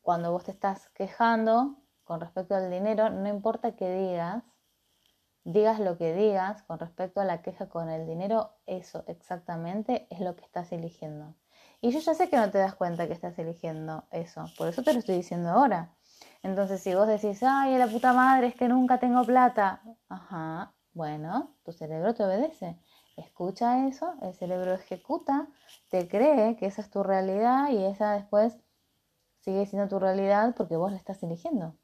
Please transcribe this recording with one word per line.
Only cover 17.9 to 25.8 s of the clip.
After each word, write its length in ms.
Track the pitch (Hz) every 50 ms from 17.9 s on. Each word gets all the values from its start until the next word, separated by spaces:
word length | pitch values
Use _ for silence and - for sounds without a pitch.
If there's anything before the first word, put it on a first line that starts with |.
| 214 233 233 254 247
madre, 360 | 254 254 262 269 262 240 247
es 60 | 240
que 140 | - 254 240
nunca 300 | 240 254 254 247 254 247
tengo 260 | 254 247 240 247 247
plata", 580 | 214 254 262 254 247 240 - 202 190 190 - _ 220 226 _ _ _
ajá, 680 | 185 185 175 - 196 170 160 160 160 165 196 - _ _ _ _ _
bueno, 640 | 170 160 151 151 151 151 160 185 240 - - _ _ _
tu 80 | - 170
cerebro 420 | _ 160 151 160 160 165 208 233
te 80 | - 214
obedece. 560 | 190 185 202 269 320 320 - - 175 170 - _ _ _ _ _ _ _
Escucha 680 | - 165 - _ _ 175 185 190 - 240 233 247 254 262
eso, 280 | 269 262 269 320 349 349 277 -
el 120 | 190 180
cerebro 400 | - 185 175 185 180 185 180 185
ejecuta, 720 | 185 185 _ 190 180 _ _ 277 339 - - 277 285 311 - _ _ _ _ - -